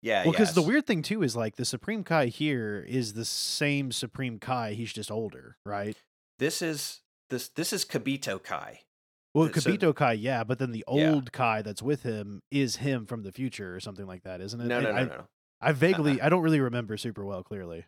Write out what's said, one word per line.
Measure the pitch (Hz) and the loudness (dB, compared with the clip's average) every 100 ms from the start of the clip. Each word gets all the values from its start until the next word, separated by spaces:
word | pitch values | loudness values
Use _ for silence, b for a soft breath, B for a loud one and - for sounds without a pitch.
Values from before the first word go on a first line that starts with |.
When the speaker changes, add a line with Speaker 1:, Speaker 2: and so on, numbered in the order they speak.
Speaker 1:
Yeah, | 113 104 | 4 4
Speaker 2:
Well, | 120 | 4
'cause | 170 208 | 4 4
the | 165 | 4
Speaker 1:
yes. | |
Speaker 2:
weird | 165 277 - | 4 2 2
thing, | 190 | -2
too, | - 214 | 0 0
is, | 147 113 | 0 0
like, | 110 - | -4 -2
the | 123 | -4
Supreme | 123 - 220 | -4 -4 -6
Kai | 185 165 123 | 0 2 2
here | - 151 131 110 104 | 0 0 0 -2 -4
is | - 127 113 | -2 -2 -2
the | 107 117 | -4 -6
same | - - - 147 143 135 | -4 -4 0 0 0 -2
Supreme | 117 120 - 127 113 | -4 -6 -6 -6 -6
Kai, | - 127 110 | -4 -4 -2
he's | 107 113 | -4 -6
just | 110 104 | -8 -6
older, | 110 110 127 131 - 202 | -6 -6 -8 -20 -16 -8
right? | 202 101 107 _ _ _ _ | -6 -4 -8 _ _ _ _
Speaker 1:
This | 135 160 | -2 0
is, | 165 151 - - _ _ _ | -4 -4 -8 -10 _ _ _
this, | 127 - | -6 -6
this | - 170 | -6 -2
is | 202 - | -2 -2
Kibito | 143 120 139 127 98 | -2 0 -2 -2 -6
Kai. | - 82 - - _ _ _ _ _ | -6 -8 -8 -18 _ _ _ _ _
Speaker 2:
Well, | 151 160 | 4 4
Speaker 1:
Th-, | 160 | 4
so | 156 196 | 2 4
Speaker 2:
Kibito | 175 143 | 4 4
Kai, | 135 | 2
yeah, | 113 117 127 | 2 0 -2
but | 110 123 | -2 -2
then | 131 | -2
the | 113 - | -4 0
Speaker 1:
Yeah. | 135 156 151 123 | 4 6 4 0
Speaker 2:
old | |
Kai | - 123 110 | 0 2 2
that's | 104 101 | -2 -6
with | 117 147 | -2 -2
him | 123 110 101 101 _ | -2 -4 -6 -12 _
is | 139 131 - | 2 2 0
him | 139 131 107 | 0 -2 -2
from | 117 | -8
the | 98 | -8
future | 92 131 - 95 90 | -6 -6 -6 -8 -8
or | |
something | 107 98 95 | -10 -12 -12
like | 92 | -12
that, | 92 90 | -10 -10
isn't | 95 117 | -8 -4
it? | 120 | 0
Speaker 1:
No, | 120 | 2
Speaker 2:
I, | |
Speaker 1:
no, | 117 | 2
no, | 104 | 2
Speaker 2:
I, | 131 | 0
Speaker 1:
no. | 64 - _ _ _ | -4 -14 _ _ _
Speaker 2:
I | 135 | 0
vaguely, | 143 165 175 147 135 | 4 4 4 4 4
Speaker 1:
Uh-uh. | |
Speaker 2:
I | 147 | 4
don't | 180 | 4
really | 160 156 | 6 4
remember | 127 120 110 107 | 4 0 -4 -4
super | 120 104 98 | -4 -6 -6
well, | 95 | -6
clearly. | 92 104 87 82 | -8 -8 -8 -10